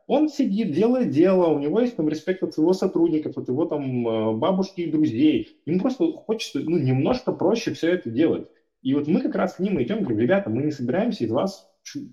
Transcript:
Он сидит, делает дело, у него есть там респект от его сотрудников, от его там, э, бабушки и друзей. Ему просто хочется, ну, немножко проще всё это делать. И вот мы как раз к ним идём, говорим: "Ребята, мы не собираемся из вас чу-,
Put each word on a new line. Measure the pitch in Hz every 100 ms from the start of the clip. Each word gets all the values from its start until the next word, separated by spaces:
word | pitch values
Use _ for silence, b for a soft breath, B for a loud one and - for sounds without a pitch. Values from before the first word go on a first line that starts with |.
| -
Он | 262 311
сидит, | - 226 196 196
делает | 143 226 254 180
дело, | 131 185 185 170
у | 151
него | 143 202
есть | 247 -
там | 156
респект | 156 - 185
от | 165 -
его | 160
сотрудников, | 190 190 - 165 156 147 127
от | 120
его | 131 175
там, | 151 135 127 117
э, | 110 110
бабушки | 110 160 190 185 -
и | 165
друзей. | 151 143 110 151 120 - _ -
Ему | 185
просто | 254 254 165
хочется, | - - 220 - -
ну, | 156 170
немножко | 131 131 175 247 -
проще | - 170 226 -
всё | - 165
это | 185 -
делать. | 113 165 - - _ _ _ 127
И |
вот | 143 147
мы | 226
как | 269 196
раз | 180 -
к |
ним | 196 170
идём, | 120 220
говорим: | 143 107
"Ребята, | 127 196 196
мы | 117
не | 151
собираемся | 139 120 170 233 -
из | 110
вас | 127 190 - _ _
чу-, | - 143 -